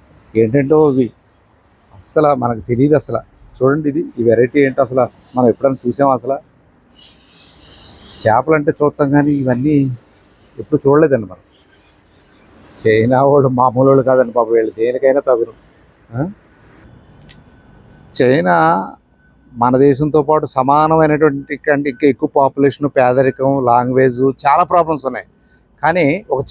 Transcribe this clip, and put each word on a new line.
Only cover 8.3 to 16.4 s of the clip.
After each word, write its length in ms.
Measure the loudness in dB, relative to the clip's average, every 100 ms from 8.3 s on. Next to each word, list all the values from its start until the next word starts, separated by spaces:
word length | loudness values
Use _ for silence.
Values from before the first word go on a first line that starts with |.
| 0 2 0
అంటే 160 | 0
చూస్తాం 400 | 0 -2 0 0
కానీ 200 | 0 0
ఇవన్నీ 680 | -2 -2 -2 0 0 -2 -6 _ _ _ _ _ -18
ఎప్పుడు 280 | -6 -2 2
చూడలేదండి 400 | 2 2 0 -6
మనం. 180 | -18 _ _ _ _ _ _ _ _ _ _ _ _ -20 -4 0
చైనా 360 | 2 2 2
వాళ్ళు 240 | 4 2 2
మామూలు 400 | 0 0 2 2
వాళ్ళు 160 | 2
కాదండి 300 | 2 0 0
పాపం, 180 | 0 0
వీళ్ళు 200 | 0 -2 -2
దేనికైనా 420 | -4 0 0 0
తగురు. 340 | 0 -2 -2 -10 _ _ _ _ -12
ఆ? 140 | -8 -8 -10